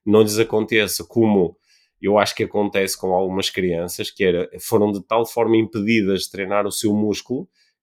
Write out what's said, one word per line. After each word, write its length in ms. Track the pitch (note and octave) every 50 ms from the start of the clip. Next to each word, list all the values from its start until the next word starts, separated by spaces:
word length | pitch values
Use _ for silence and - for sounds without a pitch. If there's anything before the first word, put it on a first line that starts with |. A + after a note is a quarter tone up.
| _
não 180 | G#2 G#2 A2 A2
lhes 160 | G#2+ G#2 A2
aconteça 680 | A2+ - - G#2+ G#2+ G#2+ A#2 A2 G#2 F#2 - - G#2+
como 520 | - - A#2 A2+ A2 G#2 G2 F2 D#2+ - _ _ _ _ _ _ _ _ _
eu 180 | G2 F#2+ G#2 G#2+
acho 160 | G#2 - -
que 80 | - A2
acontece 560 | F#2+ - G#2 G#2 G2+ - G2 G2 F#2+ - -
com 160 | - F#2+ F#2
algumas 340 | F2+ F#2+ F#2 F#2 G2 F#2+ -
crianças, 600 | - G2 F#2 F2+ E2+ E2 F2 F2+ - - G#2 -
que 140 | - - G2+
era, 260 | F#2 F2 F2 F2+ - - F#2
foram 300 | - - A#2 G#2 G2+ G#2+
de 100 | G2+ G2+ F2+
tal 180 | - A2 A#2 A#2
forma 320 | - - A#2+ A#2 A2 A2+
impedidas 680 | A2+ A2 G#2 - A2 G2+ G#2+ A#2 A2 G2+ F#2+ G2 F#2 -
de 100 | - -
treinar 340 | G2 G2 F#2 G2+ G#2 G#2
o 60 | G2+ -
seu 200 | - - G#2+ G#2
músculo, 560 | G#2 G#2+ G#2+ G2+ - - - B2 C#3 - - _ _ _ _ _ _